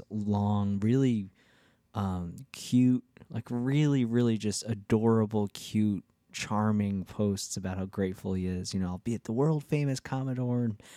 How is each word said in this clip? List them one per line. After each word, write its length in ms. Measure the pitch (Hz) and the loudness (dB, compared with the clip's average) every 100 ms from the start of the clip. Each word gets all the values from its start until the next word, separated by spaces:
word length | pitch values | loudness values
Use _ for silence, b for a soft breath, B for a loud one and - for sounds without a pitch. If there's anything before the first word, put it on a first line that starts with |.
| - | -8
long, 680 | 107 104 101 104 104 101 101 | -4 0 2 2 2 0 0
really, 520 | 107 135 131 110 95 - b b b b b 107 | 2 4 2 0 -4 -12 b b b b b -4
um, 400 | 95 92 87 - 139 | -2 -2 -6 -10 -16
cute, 500 | - - 123 127 127 - - - | -14 0 4 4 4 -2 -20 -10
like, 160 | 113 - | -8 -6
really, 560 | 120 127 143 147 139 113 | -4 0 2 4 2 2
really 320 | 120 120 110 | 2 2 2
just 260 | 107 - 113 | -2 -4 -4
adorable, 800 | 107 - 110 113 113 107 107 101 | -4 2 4 6 4 4 0 -2
cute, 520 | - - 110 107 95 - _ _ | -4 -2 2 2 0 -6 _ _
charming 720 | - - 107 107 104 101 98 | -10 -2 0 2 2 0 -2
posts 540 | 87 - 104 95 - 98 | -4 -2 -2 -2 -6 -6
about 220 | 92 92 | -6 -4
how 60 | 95 | -4
grateful 480 | - 92 95 98 | -2 -2 -2 -4
he 120 | 92 92 | -2 -2
is. 300 | 92 95 98 | -2 -4 -2
You 40 | |
know, 100 | 90 | -2
"I'll 120 | 90 | -4
be 120 | 117 113 | -4 -4
at 80 | |
the 100 | - | -2
world 300 | 117 151 151 | 0 2 0
famous 360 | - 147 143 131 | -2 -2 0 -4
Commodore, 640 | - 135 135 127 123 123 | -4 -4 -4 -2 0 0
and 180 | 117 104 B | 0 -4 B